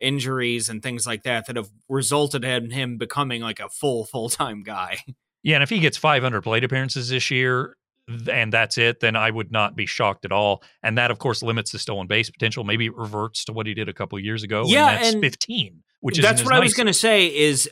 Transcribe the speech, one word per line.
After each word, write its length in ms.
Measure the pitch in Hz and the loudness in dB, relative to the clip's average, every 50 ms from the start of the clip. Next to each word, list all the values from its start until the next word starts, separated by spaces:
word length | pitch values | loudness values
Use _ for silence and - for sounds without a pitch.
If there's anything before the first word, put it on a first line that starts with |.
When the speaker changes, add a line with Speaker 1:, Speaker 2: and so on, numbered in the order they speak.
Speaker 1:
injuries, 680 | 120 135 143 139 120 131 131 127 123 120 120 117 107 117 | -2 -2 -2 -2 -2 -2 -2 -2 0 0 -2 -2 -4 -6
and 120 | 110 107 | -6 -6
things 260 | - 131 120 117 110 120 | -8 -8 -6 -6 -6 -6
like 160 | 113 107 - | -6 -6 -4
that 220 | 127 120 113 - | -4 -4 -4 -4
that 100 | - 120 | -6 -8
have 140 | 117 104 - _ _ _ - | -8 -8 -10 _ _ _ -4
resulted 560 | 135 135 127 - 143 147 147 143 143 131 120 | -4 -2 0 2 2 2 2 2 -2 -4 -2
in 260 | 131 127 123 117 113 | -2 -2 -2 -4 -4
him 280 | 123 139 131 123 120 110 | -6 -6 -4 -4 -4 -6
becoming, 440 | 120 117 - 143 143 131 120 117 | -6 -4 -2 -2 0 0 -2 -4
like, 160 | 117 110 107 - | -4 -6 -8 -8
a 100 | 101 - | -10 -12
full, 360 | - - 147 143 123 113 107 | -8 -4 -2 0 0 -2 -4
full-time 580 | - - 117 113 117 - - 143 123 107 104 | -4 -6 -4 -4 -2 -2 -2 -4 -4 -6 -10
guy. 380 | 98 113 107 92 92 87 95 - - - | -10 -10 -6 -6 -6 -6 -6 -8 -10 -14
<laughs> 60 | - _ _ _ _ _ | -18 _ _ _ _ _
Speaker 2:
Yeah, 120 | - 156 156 | 0 2 4
and 80 | 139 | 4
if 80 | 139 139 | 4 2
he 80 | 226 190 | 2 2
gets 180 | 160 135 - | 2 2 2
five 280 | - - 156 147 127 127 | 2 2 2 4 4 2
hundred 180 | 127 113 98 | 0 -2 -2
plate 220 | - 110 113 113 127 | -2 0 0 2 2
appearances 440 | 120 131 131 135 123 - 135 120 123 | 0 0 -2 -2 -2 -4 -6 -4 -2
this 220 | 131 123 - - | -2 -2 0 0
year, 460 | 135 127 127 127 127 127 139 - - _ _ _ _ _ _ - | 0 2 2 2 0 0 -2 -4 -10 _ _ _ _ _ _ -12
th-, 200 | 117 113 117 - | -12 -8 -4 -2
and 240 | 117 123 113 110 | 0 0 0 2
that's 260 | 113 113 110 - - 120 | 2 2 2 2 2 2
it, 200 | 117 117 120 - | 2 2 2 2
then 160 | 120 113 110 | 0 2 2
I 160 | 110 107 113 | 2 0 0
would 220 | 110 113 101 82 | 0 -2 -6 -2
not 240 | 113 107 104 101 - | 0 0 0 0 0
be 100 | - 98 | -4 -6
shocked 380 | - - - 117 101 95 - - | -4 -2 0 0 0 0 -2 -4
at 80 | - | 0
all. 320 | 98 101 104 101 98 - _ - _ _ | 2 2 4 2 2 0 _ -18 _ _
And 160 | - 113 110 120 | -4 0 2 2
that, 140 | 120 120 | 2 2
of 80 | 113 - | 0 0
course, 200 | - 131 110 - | -2 -2 -2 -2
limits 300 | 113 113 113 113 - - | -2 -2 -2 -2 -4 -6
the 80 | - - | -8 -8
stolen 300 | - - 104 98 92 92 | -6 -6 -6 -6 -4 0
base 200 | 107 113 113 - | 0 0 0 0
potential. 360 | - - 123 110 - 123 107 | -4 -2 -2 -2 -2 -2 -4
Maybe 220 | 104 110 117 117 | -2 0 0 -2
it 100 | 113 - | -2 -4
reverts 480 | 117 113 104 104 104 110 113 - - - | -8 -10 -6 -4 -4 -4 -4 -6 -8 -8
to 80 | - | -8
what 120 | 110 113 107 | -6 -6 -6
he 80 | 107 | -6
did 160 | 101 113 104 104 | -6 -6 -6 -8
a 40 | |
couple 260 | - - 98 - 98 98 | -6 -8 -8 -8 -8 -6
of 60 | 95 | -6
years 180 | 107 110 107 | -4 -6 -6
ago, 220 | 107 101 107 107 120 | -4 -2 -2 0 2
Speaker 1:
Yeah, 220 | 165 240 285 302 269 | 4 4 6 6 4
Speaker 2:
and 80 | 226 | 4
that's 160 | 240 233 226 | 4 2 2
Speaker 1:
and 100 | 220 208 | 2 2
Speaker 2:
fifteen, 640 | 196 - - - - - 247 220 226 92 85 - _ _ _ _ | 0 0 0 -2 -8 -6 -4 -6 -6 -6 -8 -20 _ _ _ _
which 160 | - 127 165 | -4 -2 2
Speaker 1:
that's 100 | 160 196 | 4 4
Speaker 2:
isn't 140 | 220 220 - | 4 4 4
as 40 | - | 4
Speaker 1:
what 80 | 262 262 | 4 6
I 40 | 247 | 6
was 140 | - 226 | 6 4
Speaker 2:
nice. 60 | - 247 | 4 2
Speaker 1:
gonna 160 | 233 202 175 | 2 2 2
say, 320 | - 220 226 214 202 180 | 4 4 4 6 6 4
is 440 | 165 143 151 151 151 139 123 - - | 4 4 4 4 4 4 2 0 -2